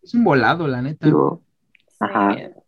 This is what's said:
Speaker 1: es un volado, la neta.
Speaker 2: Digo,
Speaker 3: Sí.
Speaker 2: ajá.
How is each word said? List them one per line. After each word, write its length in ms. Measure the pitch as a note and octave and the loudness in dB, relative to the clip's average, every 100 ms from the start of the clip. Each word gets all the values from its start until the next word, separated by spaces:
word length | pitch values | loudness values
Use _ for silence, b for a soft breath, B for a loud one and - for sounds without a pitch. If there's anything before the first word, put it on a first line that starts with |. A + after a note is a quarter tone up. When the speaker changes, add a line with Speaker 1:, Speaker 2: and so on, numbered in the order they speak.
Speaker 1:
es 120 | - | -6
un 100 | A#3 | 0
volado, 420 | A3 C#3 A2+ E3 D#3 | 2 2 2 0 -2
la 140 | B2 | -4
neta. 240 | C3 D#3 D#3 | -6 -2 2
Speaker 2:
Digo, 360 | D3+ C#3 - _ _ _ _ _ | 2 2 -2 _ _ _ _ _
Speaker 3:
Sí. 80 | - | -8
Speaker 2:
ajá. 380 | G#2 G#2+ G2+ G2 - - | -4 0 0 -2 -8 -20